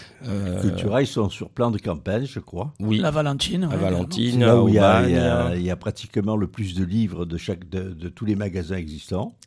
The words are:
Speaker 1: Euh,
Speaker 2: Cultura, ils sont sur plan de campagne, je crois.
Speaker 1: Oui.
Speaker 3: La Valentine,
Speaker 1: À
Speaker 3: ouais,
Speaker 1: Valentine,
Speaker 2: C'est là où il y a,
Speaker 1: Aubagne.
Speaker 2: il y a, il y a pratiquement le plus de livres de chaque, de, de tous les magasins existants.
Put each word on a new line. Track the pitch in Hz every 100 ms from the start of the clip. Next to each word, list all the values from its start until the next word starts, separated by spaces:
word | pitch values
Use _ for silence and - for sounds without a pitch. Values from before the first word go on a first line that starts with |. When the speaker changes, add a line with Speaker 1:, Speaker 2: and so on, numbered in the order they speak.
| - - 131
Speaker 1:
Euh, | 101 95 92
Speaker 2:
Cultura, | 107 90 104 120
ils | 139
sont | 123 101
sur | - 92
plan | - 120
de | 107
campagne, | 107 80 95 107 135
je | -
crois. | - 87 143 -
Speaker 1:
Oui. | 107 107
Speaker 3:
La | 170
Valentine, | 151 147 139 - 180 175
Speaker 1:
À |
Speaker 3:
ouais, | 95
Speaker 1:
Valentine, | 95 90 87 98 120 123
Speaker 2:
C'est | 117
là | 120
où | 110
il | 107
y |
a, | 98 110
Speaker 1:
Aubagne. | 87
Speaker 2:
il | 87
y |
a, | 82 85 85 90
il |
y | 87
a | 90
pratiquement | 104 - - 110 101 110
le | 95
plus | - 95 87
de |
livres | 92 110 107 85 85
de | 82
chaque, | - 87 85
de, | 92 92
de | 82 87
tous | - 104
les | 101
magasins | 101 90 85 92
existants. | 80 78 - 92 156 -